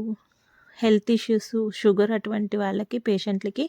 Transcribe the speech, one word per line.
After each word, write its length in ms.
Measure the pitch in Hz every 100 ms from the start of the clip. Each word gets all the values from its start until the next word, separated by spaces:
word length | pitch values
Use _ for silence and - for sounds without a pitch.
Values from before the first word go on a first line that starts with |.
| 220 214 _ _ _ _ _ -
హెల్త్ 340 | 226 214 220
ఇష్యూస్, 420 | 226 - 220 - 226 214
షుగర్ 380 | - 214 196 208
అటువంటి 440 | 220 208 214 208 208
వాళ్ళకి, 400 | 196 196 208 240
పేషెంట్లకి 640 | 226 196 - 196 202 247